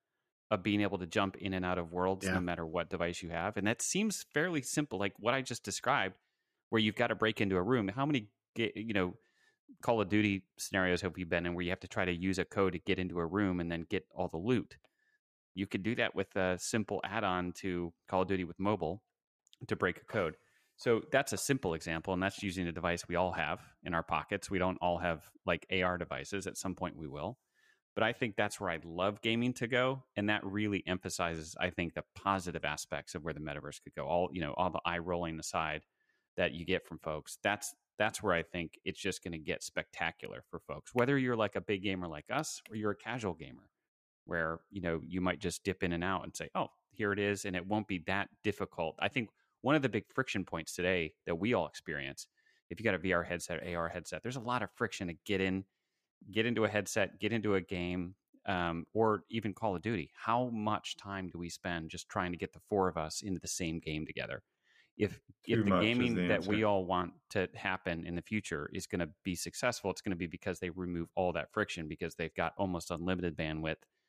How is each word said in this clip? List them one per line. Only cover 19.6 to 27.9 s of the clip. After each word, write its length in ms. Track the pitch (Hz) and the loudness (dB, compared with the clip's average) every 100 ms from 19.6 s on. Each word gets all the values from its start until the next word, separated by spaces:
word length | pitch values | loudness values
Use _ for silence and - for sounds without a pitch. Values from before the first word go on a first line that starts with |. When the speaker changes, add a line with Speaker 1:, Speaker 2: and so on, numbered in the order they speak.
| 117 | -4
Speaker 1:
to 80 | 104 | 0
break 220 | 95 87 | 0 0
a 60 | |
code. 320 | - 113 85 78 _ _ _ _ | -4 0 0 -2 _ _ _ _
So 260 | 127 113 - | 2 2 4
that's 200 | - - | 0 2
a 40 | 101 | -2
simple 380 | - 135 95 | 0 0 0
example, 400 | 80 - 82 90 | -2 -2 -4 -2
and 80 | 90 | 0
that's 200 | 95 - | 0 0
using 240 | 101 90 87 | -4 -2 -2
a 60 | |
device 340 | 82 87 87 - | -2 -2 -2 0
we 80 | 87 | 2
all 160 | 92 | 2
have 280 | 87 76 87 - _ | 2 -2 -2 -8 _
in 80 | - | -2
our 100 | 85 | -2
pockets. 480 | - 80 76 101 - | 0 -2 0 -4 0
We 80 | 95 | 2
don't 200 | 92 90 | 2 2
all 180 | 87 87 | 0 2
have, 300 | 87 80 - - | 0 -2 -6 -8
like, 220 | - 87 - | 0 0 2
A 120 | 95 | 2
R 160 | 90 90 | 2 2
devices. 480 | 87 65 71 101 95 | -2 -6 -4 -4 -4
At 100 | - | -6
some 180 | 95 | -6
point 220 | 87 90 - | -4 -4 -6
we 100 | 78 | -10
will. 320 | 69 87 127 _ _ _ _ _ | -6 -6 -8 _ _ _ _ _